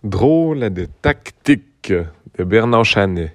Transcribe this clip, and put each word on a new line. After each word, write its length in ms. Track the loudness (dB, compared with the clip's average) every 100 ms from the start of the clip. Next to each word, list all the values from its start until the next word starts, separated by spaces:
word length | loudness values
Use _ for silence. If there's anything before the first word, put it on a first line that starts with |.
Drôle 580 | -4 0 2 2 0 -2
à 80 | -4
des 160 | -4 -8
tactiques 1040 | -4 -4 -4 -8 _ 0 0 _ _ -4
de 520 | -4 -4 -12 -20 -8
Bernard 400 | 0 2 2 2
Chanet. 500 | 2 2 0 -2 -6